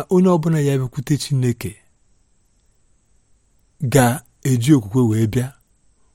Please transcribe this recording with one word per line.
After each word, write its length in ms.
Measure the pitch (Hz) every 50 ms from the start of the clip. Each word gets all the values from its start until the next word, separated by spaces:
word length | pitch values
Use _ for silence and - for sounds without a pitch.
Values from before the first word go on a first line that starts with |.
| 147 -
onye 180 | 190 185 185 185
ọbụla 300 | 180 170 151 170 160 156
ya 140 | 143 143 139 135
bịakwute 360 | 131 123 - - 123 - 147 131
Chineke 540 | - - 143 131 127 123 120 - - 90 - _ _ _ _ _ _ _ _ _ _ _ _ _ _ _ _ _ _ _ _ _ _ _ _ _ _ _ _ _ _ _ _ _ _ _ _ _ _ _ _ -
ga-eji 920 | - 120 107 139 127 120 120 - - _ _ _ - 139 131 120 113 139 156
okwukwe 280 | 135 104 98 98 131
wee 240 | 127 113 107 113 113
bịa, 220 | 107 98 123 123 131 - _ _ _ _ _ _ _ _ _ _ _